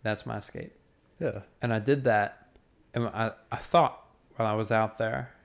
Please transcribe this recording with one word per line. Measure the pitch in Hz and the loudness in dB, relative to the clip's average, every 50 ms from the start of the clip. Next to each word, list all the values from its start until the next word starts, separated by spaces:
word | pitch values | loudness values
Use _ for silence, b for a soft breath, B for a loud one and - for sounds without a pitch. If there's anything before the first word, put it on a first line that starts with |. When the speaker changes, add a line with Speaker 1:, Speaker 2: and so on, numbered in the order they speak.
| - | -2
Speaker 1:
That's | 110 107 104 - | -2 -4 -4 -6
my | 127 110 104 | -8 -8 -8
escape. | - - - - - - - _ _ _ _ _ _ _ _ _ | -10 -10 -12 -12 -12 -12 -16 _ _ _ _ _ _ _ _ _
Speaker 2:
Yeah. | 170 135 104 104 - _ _ _ | -4 -4 -4 -6 -14 _ _ _
Speaker 1:
And | - 117 | -2 0
I | 113 110 | 0 0
did | 104 131 143 143 131 | 2 2 2 4 4
that. | 123 110 104 101 - - - - _ _ - _ _ _ _ _ _ - | 2 4 4 2 0 -4 -14 -20 _ _ -20 _ _ _ _ _ _ -4
And | 123 120 | -2 -2
I, | 107 87 104 113 110 - - - _ | -2 -2 -2 -2 -2 -4 -8 -10 _
I | - | -10
thought | - - - - 175 156 127 - - - _ _ _ _ _ - | -10 -4 4 4 6 6 4 0 -6 -20 _ _ _ _ _ -4
while | - 113 | -2 0
I | 107 107 | 0 0
was | 110 110 98 | 0 0 2
out | 117 110 110 110 - - | 2 2 2 0 -2 -4
there | 113 110 120 131 123 - - _ | -4 -2 -2 -4 -6 -8 -14 _